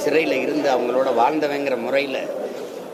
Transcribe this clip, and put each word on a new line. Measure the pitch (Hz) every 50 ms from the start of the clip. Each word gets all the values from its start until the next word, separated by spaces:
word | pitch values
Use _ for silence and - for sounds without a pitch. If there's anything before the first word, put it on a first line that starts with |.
| -
சிறையில | - 139 156 165 147 139 131 127
இருந்து | 143 147 151 139 143 131
அவங்களோட | 123 123 123 123 127 131 135 123 117
வாழ்ந்தவங்கிற | 117 135 156 156 151 143 143 143 143 139 127 120 113
முறையில | 120 127 139 143 139 131 107 104 - - 101 - - - - - - - - - -